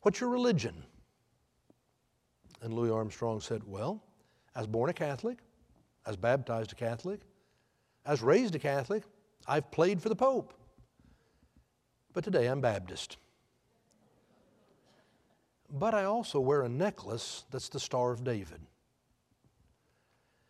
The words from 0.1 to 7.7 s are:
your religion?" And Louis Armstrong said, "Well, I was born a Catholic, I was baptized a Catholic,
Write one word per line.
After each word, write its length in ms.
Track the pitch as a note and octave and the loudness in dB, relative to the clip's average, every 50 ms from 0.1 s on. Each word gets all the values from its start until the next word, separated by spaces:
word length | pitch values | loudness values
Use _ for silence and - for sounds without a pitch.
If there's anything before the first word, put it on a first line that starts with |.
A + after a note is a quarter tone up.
| - - | 2 2
your 80 | B3 B3 | 2 0
religion?" 560 | B3 B3 B3 B3 A3 D3 G#2 A2+ F2 D#2 C#2 - - - - _ _ _ _ _ _ _ _ _ _ _ _ _ _ _ _ _ _ _ _ _ _ _ _ _ _ _ _ - - - | 2 2 4 4 4 4 2 -2 -6 -10 -14 -18 -20 -20 -20 _ _ _ _ _ _ _ _ _ _ _ _ _ _ _ _ _ _ _ _ _ _ _ _ _ _ _ _ -20 -18 -12
And 140 | A#2 A#2 A2+ | -8 -6 -2
Louis 160 | A2+ A#2 A#2 | 0 2 2
Armstrong 500 | A2 A2 A2 G#2+ - - A#2+ A#2 A2+ A2 | 2 2 0 -2 -4 -4 -2 -2 -2 -2
said, 220 | - - A#2 G#2+ - | -4 -4 -4 -6 -6
"Well, 380 | G2+ F#2+ G2 G#2+ C#3+ G3+ A3 - _ _ _ _ _ _ _ _ _ - | -6 -8 -6 -4 -4 -4 -6 -10 _ _ _ _ _ _ _ _ _ -8
I 40 | B2+ | -8
was 80 | A2+ | -4
born 240 | G#2+ G#2+ A2+ A#2+ D#3 | -2 0 2 2 2
a 20 | F3 | 0
Catholic, 460 | - D#3+ D3 C#3 B2+ - A3+ B3 A#3+ - _ _ _ _ _ _ _ _ _ _ _ - | 0 -2 -2 -2 -2 -4 -6 -6 -6 -10 _ _ _ _ _ _ _ _ _ _ _ -10
I 60 | - | -8
was 80 | G#2+ F#2 | -6 0
baptized 540 | F#2 A#2 B2+ C#3 B2 - A#2 A2+ A2+ G#2 - | 2 2 2 2 2 -2 -4 -4 -4 -6 -8
a 20 | |
Catholic, 460 | - B2 A2+ A#2 A#2 - F3+ G3+ G#3 - - _ _ _ _ _ _ _ _ | -6 -4 -4 -4 -4 -6 -8 -8 -8 -10 -18 _ _ _ _ _ _ _ _